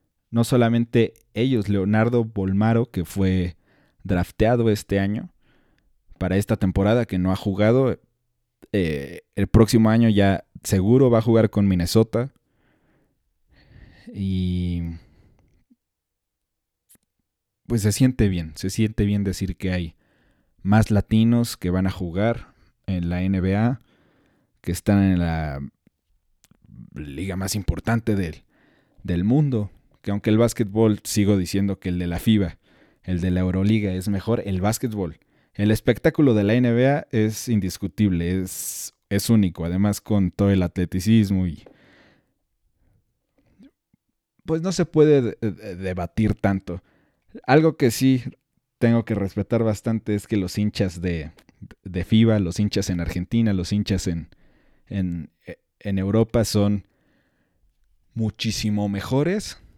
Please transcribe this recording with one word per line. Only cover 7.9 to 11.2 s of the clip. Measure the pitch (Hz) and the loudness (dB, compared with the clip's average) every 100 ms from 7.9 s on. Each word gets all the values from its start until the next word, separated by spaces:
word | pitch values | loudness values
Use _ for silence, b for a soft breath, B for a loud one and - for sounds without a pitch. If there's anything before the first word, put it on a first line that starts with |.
| - _ _ _ _ _ _ - | -4 _ _ _ _ _ _ -6
eh, | 101 82 71 69 85 - - | -2 -2 -4 -8 -14 -10 -6
el | 95 | 2
próximo | 110 110 113 110 | 4 6 4 4
año | 113 113 | 4 4
ya | 101 98 92 - - | 4 4 2 -4 -16
seguro | - 98 98 127 127 | -2 0 4 4 6
va | |
a | 113 | 4